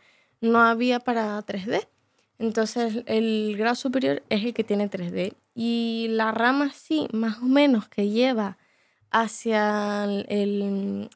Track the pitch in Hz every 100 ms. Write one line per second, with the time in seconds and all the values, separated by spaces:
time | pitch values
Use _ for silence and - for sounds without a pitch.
0 | _ _ _ - 226 233 233 226 247 240
1 | 247 240 214 208 208 208 190 277 - _
2 | _ _ _ - 226 220 220 240 233 220
3 | - 220 226 220 214 208 220 247 269 262
4 | 269 285 - 208 226 226 214 202 208 190
5 | 175 185 185 - _ - 233 233 233 226
6 | 226 220 220 220 233 277 285 - - 311
7 | - 220 226 220 247 269 294 240 - -
8 | 202 214 254 240 202 190 _ _ _ _
9 | _ 226 226 - 233 214 208 208 208 202
10 | 202 202 - 208 202 202 202 196 196 196
11 | 208